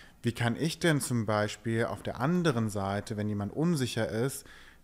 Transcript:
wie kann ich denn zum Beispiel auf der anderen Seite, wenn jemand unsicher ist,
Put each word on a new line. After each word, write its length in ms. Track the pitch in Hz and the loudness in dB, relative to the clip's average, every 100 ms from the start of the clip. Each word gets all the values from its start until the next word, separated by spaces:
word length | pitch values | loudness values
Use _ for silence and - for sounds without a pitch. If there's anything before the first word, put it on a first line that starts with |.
| - - | -20 -4
wie 120 | 117 | -2
kann 220 | - 120 117 | 0 0 2
ich 240 | 165 - | 0 2
denn 200 | 175 147 | 2 2
zum 240 | - 120 107 | 2 0 2
Beispiel 600 | 107 104 - 113 113 117 | 2 0 -2 -2 0 0
auf 180 | 104 | -2
der 160 | 107 - | -6 -2
anderen 500 | 135 180 165 117 110 | 0 2 2 2 0
Seite, 480 | 101 98 101 - 107 | -2 -2 -2 -4 -4
wenn 120 | 104 | -2
jemand 240 | 104 101 | -2 -2
unsicher 540 | - 170 156 120 120 110 | 0 0 2 0 0 0
ist, 360 | 110 135 - - - - - | 0 0 -2 -12 -20 -20 -16